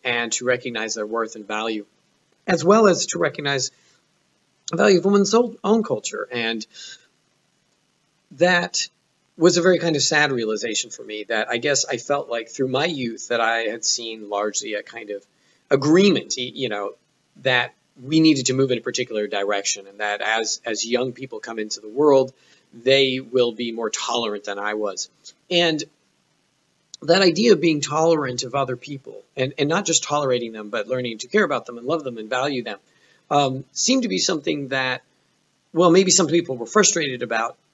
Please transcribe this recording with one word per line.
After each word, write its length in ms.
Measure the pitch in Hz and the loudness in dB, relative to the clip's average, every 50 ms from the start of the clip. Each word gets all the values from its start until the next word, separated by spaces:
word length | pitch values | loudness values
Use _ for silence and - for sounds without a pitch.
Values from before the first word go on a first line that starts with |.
| _ | _
and 260 | 127 120 120 117 113 | -4 -2 -2 -2 -4
to 120 | 110 - 123 | -6 -4 0
recognize 500 | 123 123 120 - 127 117 113 110 110 - | 0 0 0 -2 -6 -6 -6 -6 -6 -6
their 120 | 113 107 | -6 -6
worth 300 | 107 110 117 113 110 - | -4 -4 -4 -4 -4 -8
and 100 | 110 104 | -14 -10
value, 380 | 98 107 107 110 113 110 107 101 - _ _ _ _ _ _ _ _ _ _ _ | -8 -6 -4 -4 -4 -4 -6 -8 -12 _ _ _ _ _ _ _ _ _ _ _
as 180 | - 180 156 147 | -2 -2 2 4
well 220 | 175 202 226 220 | 4 6 6 6
as 200 | 202 170 - - | 6 4 4 0
to 120 | - - 175 | -4 -2 -2
recognize 520 | 170 147 - - 147 143 139 135 127 - - _ _ _ _ _ _ _ _ _ _ _ _ _ _ _ _ _ _ - | -2 -2 -2 -4 -4 -4 -2 -2 -4 -6 -8 _ _ _ _ _ _ _ _ _ _ _ _ _ _ _ _ _ _ -6
the 60 | - | 0
value 220 | 165 202 208 196 170 | 2 4 6 6 4
of 60 | 175 | 4
one's 300 | 196 202 202 196 196 220 | 4 4 4 4 4 4
own, 220 | 233 247 233 - - - | 4 2 2 -2 -6 0
own 180 | 190 220 233 | 0 2 2
culture. 460 | 214 - 127 107 - - - 101 - - | 2 -2 -4 -4 -4 -8 -8 -8 -8 -6
And 340 | 123 120 117 113 113 113 107 - _ - - - - - _ _ _ _ _ _ _ _ _ _ _ _ _ _ _ _ _ _ _ _ _ _ _ _ _ _ | -4 -4 -2 -2 -4 -6 -8 -12 _ -20 -18 -18 -20 -20 _ _ _ _ _ _ _ _ _ _ _ _ _ _ _ _ _ _ _ _ _ _ _ _ _ _
that 560 | - 127 170 180 180 175 175 - - - - - _ _ _ _ _ _ _ _ _ | 0 2 4 4 4 2 0 -2 -4 -6 -6 -6 _ _ _ _ _ _ _ _ _
was 200 | - 156 180 - | 4 4 6 6
a 60 | 175 | 6
very 160 | 165 185 180 165 | 4 4 4 4
kind 180 | 170 170 156 | 2 0 0
of 60 | 143 | 0
sad 300 | 135 - 160 151 151 143 | 0 0 2 2 2 2
realization 580 | 135 120 113 107 110 104 110 117 107 - - 113 | 0 -2 -2 -2 -4 -4 -4 -4 -4 -4 -6 -6
for 120 | - - | -12 -18
me, 220 | 123 107 107 107 104 | -14 -12 -12 -12 -6
that 240 | - 113 110 110 - | -4 -2 -2 -2 -2
I 80 | 120 | -4
guess 280 | 120 - 147 139 131 - | -2 0 0 0 0 0
I 100 | - 139 | -2 -6
felt 320 | 113 - - 143 143 - - | -8 -4 -4 -4 -4 -2 -4
like 220 | 117 117 113 - | -6 -6 -6 -10
through 180 | - - 135 131 | -4 -4 -2 -2
my 160 | 127 135 151 | 0 -2 -2
youth 440 | 180 160 139 127 117 113 110 - - | -2 -2 -4 -4 -6 -6 -8 -6 -4
that 120 | 123 113 | -2 0
I 220 | 113 110 117 113 | 0 0 0 0
had 220 | 117 107 113 113 - | -2 -4 -6 -4 -2
seen 440 | - - - 117 113 110 110 107 101 | -2 -2 -2 -6 -10 -12 -12 -10 -6
largely 460 | 104 101 107 107 101 - 113 110 104 | -4 -2 -2 -2 -4 -6 -6 -6 -8
a 80 | 104 | -8
kind 280 | 107 - - 117 110 - | -8 -10 -16 -16 -10 -10
of 140 | 104 98 - _ _ _ _ _ _ _ _ _ | -10 -12 -12 _ _ _ _ _ _ _ _ _
agreement, 640 | 143 135 127 147 160 180 202 202 170 135 - - - | 0 2 4 4 6 6 6 6 4 2 0 -6 -8
y-, 140 | 131 123 127 - | -8 -8 -10 -8
you 140 | - 131 117 | -6 -6 -4
know, 260 | 107 104 101 101 - _ _ _ _ _ _ _ _ - | -4 -4 -6 -8 -10 _ _ _ _ _ _ _ _ -6
that 320 | - 135 127 120 123 127 - _ _ _ _ - | -2 0 0 2 0 -2 -8 _ _ _ _ -20
we 200 | 123 135 156 160 | -8 0 2 4
needed 260 | 160 160 151 135 131 | 6 6 4 4 0
to 80 | 131 127 | 0 2
move 160 | 131 135 131 | 2 2 2
in 80 | 123 113 | 0 -2
a 40 | |
particular 440 | - 127 120 - 123 - 113 107 104 | -2 -6 -4 -4 -6 -4 -2 -4 -4
direction, 600 | 101 104 101 101 101 104 98 98 - - 101 98 | -2 -2 -2 0 0 -2 -2 -2 -4 -6 -6 -10
and 140 | 98 101 104 | -18 -10 -6
that 200 | 107 104 104 101 | -4 -2 -2 -2
as, 400 | 98 107 110 113 113 110 - - - | -2 0 0 0 -2 -4 -6 -6 -6
as 220 | 117 110 104 - | -6 -6 -6 -4
young 260 | 113 120 120 127 131 | -2 -2 -2 -2 -2
people 280 | 123 - 135 131 - 107 | -6 -10 -14 -14 -12 -14
come 180 | - 117 113 113 | -12 -10 -8 -8
into 220 | 107 107 - 110 | -8 -8 -8 -12
the 80 | 107 107 | -12 -8
world, 440 | 110 135 151 151 139 135 131 135 - _ _ _ _ _ _ _ | -2 2 4 6 6 6 4 2 -4 _ _ _ _ _ _ _
they 480 | - 120 117 127 135 139 135 131 131 131 | -20 -4 2 2 4 4 4 2 0 -4
will 320 | 131 117 123 127 123 120 | -6 -2 2 2 2 2
be 200 | 110 110 120 117 | 0 -4 -6 -6
more 160 | 113 117 117 107 | -6 -6 -6 -6
tolerant 560 | - - - - 120 120 117 107 104 101 101 | -6 -6 -4 -2 -2 -2 -2 -2 -4 -6 -8
than 140 | 104 101 101 | -8 -8 -4
I 160 | 101 104 107 | -4 -4 -4
was. 340 | 107 107 101 95 - - - _ _ _ - - _ _ _ | -2 -4 -4 -6 -8 -12 -12 _ _ _ -20 -20 _ _ _
And 320 | 180 175 175 165 160 147 147 - _ _ _ _ _ _ _ _ _ _ _ _ _ _ _ _ _ _ _ _ - - | 0 2 2 2 0 -2 -6 -10 _ _ _ _ _ _ _ _ _ _ _ _ _ _ _ _ _ _ _ _ -20 -12
that 200 | - 147 165 190 | 2 2 4 6
idea 300 | 196 180 160 170 220 240 | 6 4 4 4 6 6
of 80 | 202 156 | 6 6
being 200 | 151 165 156 147 | 6 2 2 2
tolerant 640 | 135 - 147 156 160 170 165 151 143 127 123 117 139 | -2 -2 0 2 4 4 4 4 2 -2 -4 -6 -8
of 100 | 120 120 | -4 -2
other 220 | 139 135 127 127 | -2 -2 -2 -4
people, 460 | 120 - 147 143 135 - 120 110 104 - _ _ | -8 -8 -12 -12 -12 -12 -16 -18 -18 -20 _ _
and, 160 | 135 131 135 - - | -4 -4 -4 -2 -2
and 100 | 143 147 | 0 0
not 160 | 165 196 202 | 0 0 0
just 180 | 165 160 - - | 0 -2 -2 0
tolerating 480 | - 147 147 147 135 123 120 120 113 | 0 -2 -2 0 0 0 0 -2 -6
them, 180 | 113 107 104 104 | -8 -12 -10 -6
but 180 | 110 113 104 110 | -6 -6 -4 -4
learning 300 | 127 127 123 120 113 107 | -4 -4 -4 -6 -8 -10
to 100 | - - | -10 -2
care 160 | - 208 202 | 0 0 2
about 220 | 147 143 120 - | 2 0 -4 -4
them 100 | - 123 117 | -8 -14 -10
and 80 | 120 | -4
love 160 | 131 165 165 | -4 -4 -4
them 160 | 147 131 120 110 | -4 -8 -8 -8
and 120 | 107 107 | -8 -4
value 320 | 131 127 131 147 143 127 | -4 -2 -2 -2 -2 -4
them, 160 | 110 113 101 - _ _ _ _ _ _ _ _ _ _ | -6 -8 -12 -12 _ _ _ _ _ _ _ _ _ _
um, 340 | 147 147 143 131 131 135 - - | 2 2 2 2 -2 -6 -10 -12
seemed 300 | _ - - - 262 262 | _ -4 0 2 2 2
to 60 | 240 208 | 0 0
be 100 | 185 180 | -2 -2
something 500 | - - 180 151 139 175 151 147 143 127 | -2 -2 -2 -2 -2 -4 -4 -4 -4 -4
that, 340 | 139 135 131 127 127 - - _ _ _ _ _ _ _ _ _ _ _ _ _ | -4 -4 -2 -4 -4 -6 -10 _ _ _ _ _ _ _ _ _ _ _ _ _
well, 180 | - 160 180 175 | 0 4 4 6
maybe 200 | 165 185 196 185 | 6 6 6 6
some 160 | 156 - 180 | 6 4 4
people 300 | 139 156 175 170 - 131 | 4 2 0 0 0 -6
were 100 | 120 117 | -8 -8
frustrated 560 | - - 214 202 - - 170 156 139 127 123 | 0 2 4 4 4 2 0 -4 -4 -4 -6
about, 340 | 123 110 117 110 113 120 - _ _ _ | -6 -4 -2 -2 -2 -4 -6 _ _ _